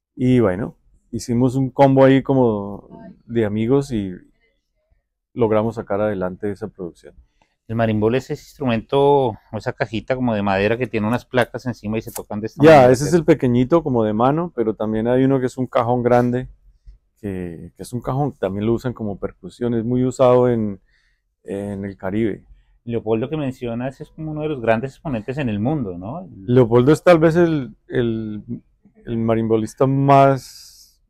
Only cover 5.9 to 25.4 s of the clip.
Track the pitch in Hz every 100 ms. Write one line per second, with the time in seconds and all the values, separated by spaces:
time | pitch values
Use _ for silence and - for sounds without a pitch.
5.9 | 101 107 98 90 90 104 98 101 - 87
6.9 | - 71 - _ _ _ _ - 113 113
7.9 | 110 107 127 - 151 - - 131 113 117
8.9 | 139 139 143 127 104 _ 107 127 - 131
9.9 | 110 - 131 123 107 101 95 101 117 123
10.9 | 110 104 120 - 127 113 120 127 113 104
11.9 | 110 - - - 104 110 - 147 151 123
12.9 | 127 143 170 160 151 127 120 127 170 156
13.9 | 120 107 107 127 156 175 - 110 101 110
14.9 | 110 117 127 135 135 123 - 123 131 117
15.9 | 123 120 123 123 123 127 - _ _ -
16.9 | - _ _ 104 92 90 80 85 - 92
17.9 | 123 127 131 143 - 98 98 107 113 127
18.9 | 113 107 92 98 - 90 - 120 117 110
19.9 | 123 127 - 127 123 123 117 107 98 _
20.9 | _ _ _ _ _ - 98 101 98 98
21.9 | 98 95 104 113 - - - _ _ 120
22.9 | 117 104 113 - 156 139 131 120 117 131
23.9 | - 151 - 156 151 151 143 113 113 131
24.9 | - 165 117 104 135